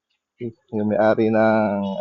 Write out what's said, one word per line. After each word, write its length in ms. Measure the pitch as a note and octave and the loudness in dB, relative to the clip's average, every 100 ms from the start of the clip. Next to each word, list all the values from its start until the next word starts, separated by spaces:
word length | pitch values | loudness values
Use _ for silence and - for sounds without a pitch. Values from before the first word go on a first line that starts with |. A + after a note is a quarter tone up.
| _ _ _ - A#2+ - _ | _ _ _ -14 -14 -14 _
yung 220 | A2 G#2+ | -4 -2
may-ari 400 | G#2 A2 G#2+ A2 | 2 2 2 2
ng, 500 | A2 A2 A2 G#2+ G2+ G2 F#2+ | 2 2 2 0 -2 -4 -6